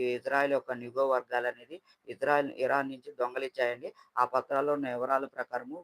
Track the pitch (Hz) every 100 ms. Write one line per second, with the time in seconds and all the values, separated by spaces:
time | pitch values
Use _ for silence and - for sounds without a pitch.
0 | 123 120 127 139 143 139 131 120 120 127
1 | 135 127 123 123 123 120 120 170 _ _
2 | - 110 147 147 143 - 127 139 135 131
3 | 143 143 123 127 135 131 120 120 165 -
4 | _ - 123 131 - 139 147 147 135 123
5 | 127 135 135 127 123 123 123 160